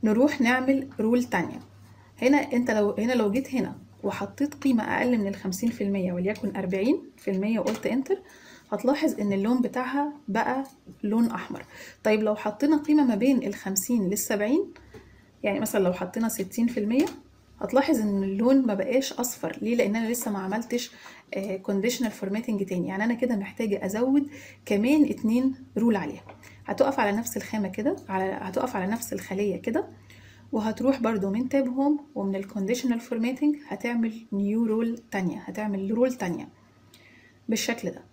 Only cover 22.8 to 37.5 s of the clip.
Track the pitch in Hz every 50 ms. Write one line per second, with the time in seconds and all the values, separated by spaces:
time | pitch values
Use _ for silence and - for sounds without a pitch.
22.8 | 170 - 190 190 214 233 240 233 262 240 240 202 196 196 - - 233 214 202 196
23.8 | - 185 202 214 247 262 269 294 285 - - - - - - - - - 208 202
24.8 | 214 247 294 311 294 - - - - 220 226 247 262 262 262 - - - - -
25.8 | 226 233 214 196 165 147 - - - - - - - - - - - - 208 196
26.8 | 262 269 277 - 233 202 202 214 233 - - 214 - - - 214 202 185 190 -
27.8 | 214 277 381 - - - 196 190 190 190 190 - 196 190 185 247 - 254 247 208
28.8 | 185 190 214 233 - - - 190 - - 190 190 208 202 180 180 - 233 226 320
29.8 | 403 - - - - - - - - - - - - - - 220 208 220 214 -
30.8 | 233 262 269 262 233 220 226 208 185 196 196 226 254 254 - 277 269 247 247 269
31.8 | 277 285 302 285 - - - 208 196 196 196 190 196 196 - 208 190 190 247 247
32.8 | - 254 240 233 - - 247 226 226 240 262 262 302 302 294 - - - - -
33.8 | - 240 240 233 226 226 220 - - - 208 196 202 202 208 226 233 220 214 220
34.8 | 233 233 233 - - - - 196 185 175 - - - - 180 - 214 214 196 190
35.8 | 196 196 226 226 247 262 247 - 208 175 170 - - - - _ - _ _ _
36.8 | _ - - - - - - - - - _ _ _ -